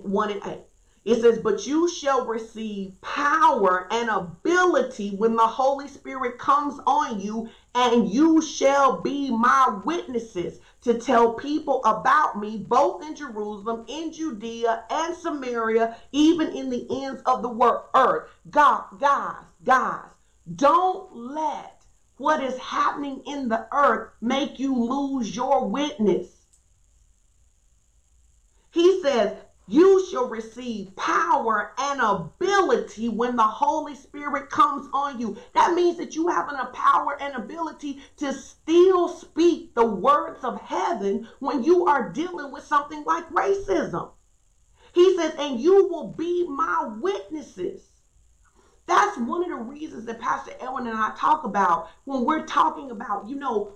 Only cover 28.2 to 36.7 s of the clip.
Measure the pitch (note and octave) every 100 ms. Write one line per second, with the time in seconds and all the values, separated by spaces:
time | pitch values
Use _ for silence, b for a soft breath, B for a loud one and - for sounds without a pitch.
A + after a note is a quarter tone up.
28.2 | _ _ _ _ _ D#4+ F4 G4 C#4 A#3+
29.2 | G3 - - _ - B3 G4 F#4+ - C4
30.2 | A#3+ A3+ A3 B3 B3 G#3+ F#3 - - E4
31.2 | E4 C4+ A3+ G#3+ G#3 - C#4 C#4 A3 F#3+
32.2 | - - F4+ G4+ D#4+ A3+ - G#3 A#3 G3+
33.2 | B3 A#3+ G#3+ - D4 D#4 C#4+ C#4 - C#4+
34.2 | D4 C#4 C#4 - D4 C4+ - C4+ C#4+ A#3+
35.2 | A#3 B B D#4 D#4+ F4 F4 E4+ - D#4
36.2 | E4 D4+ - C#4 -